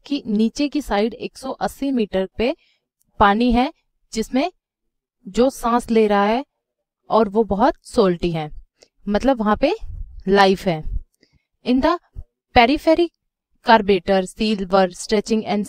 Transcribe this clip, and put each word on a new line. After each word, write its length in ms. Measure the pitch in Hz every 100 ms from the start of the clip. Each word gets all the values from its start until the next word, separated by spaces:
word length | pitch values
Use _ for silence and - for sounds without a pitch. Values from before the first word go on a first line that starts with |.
| -
कि 180 | 285 -
नीचे 400 | 208 226 - 294
की 140 | 294
side 320 | - 202 226
एक 240 | - - -
सौ 120 | 269
अस्सी 420 | - 202 - 277
meter 380 | 254 208 190 190 -
पे 180 | 226 339 _ _ _ _ _ -
पानी 320 | 202 208 247
है, 220 | 240 269 - _ _ _
जिसमें 380 | 226 214 254 339 - _ _ _ _ _ _ -
जो 220 | 185 262
सांस 420 | - 240 240 -
ले 160 | 220 214
रहा 180 | 202 208
है 200 | 233 285 _ _ _ _ _ -
और 200 | 214 214
वो 140 | 202
बहुत 300 | 208 196 269 -
salty 500 | - - 196 175 175
है, 200 | 165 151 - - _ _ _ 202
मतलब 300 | 202 254 247
वहाँ 200 | 190 202
पे 180 | 285 440 - - - - 190
life 380 | 196 196 190 190
है। 180 | 160 151 - - _ _ _ _ _ -
In 140 | 254
the 180 | 294 392 _ - - _ _ -
periphery, 520 | 233 294 - 320 339 _ _ _ _ _ -
carburetor 680 | 226 196 190 - 190 190 -
seal 320 | 214 208 190
were 200 | 190 185 185
stretching 520 | - 208 - 220 -
and 200 | 208